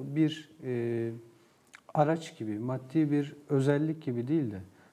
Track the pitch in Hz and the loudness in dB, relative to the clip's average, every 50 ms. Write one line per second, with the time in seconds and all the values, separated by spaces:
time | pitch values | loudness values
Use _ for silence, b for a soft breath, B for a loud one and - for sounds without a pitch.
0 | 135 139 143 156 160 151 156 - - - - - 139 127 123 120 120 117 117 117 | -8 -4 2 2 2 2 2 -4 -10 -18 -18 -10 -6 -4 -2 0 0 0 0 0
1 | 113 113 117 117 - b b b b b b b b b - - _ - - 151 | -2 -2 -4 -8 -14 b b b b b b b b b -20 -20 _ -2 2 2
2 | 147 151 165 165 - - - - 113 107 104 107 117 127 131 127 - - - 160 | 4 4 2 0 -4 -10 -10 -8 -6 -4 -4 -4 -4 -4 -4 -6 -6 0 2 2
3 | 156 143 147 147 143 147 - - - - 147 135 131 143 143 147 156 160 156 160 | 2 4 2 0 0 -2 -8 -14 -4 0 2 4 4 4 4 4 2 0 -2 -4
4 | - 131 120 120 123 131 160 160 135 107 101 95 95 b b b b b | -4 -4 -2 -2 -2 0 0 0 0 0 -4 -8 -12 b b b b b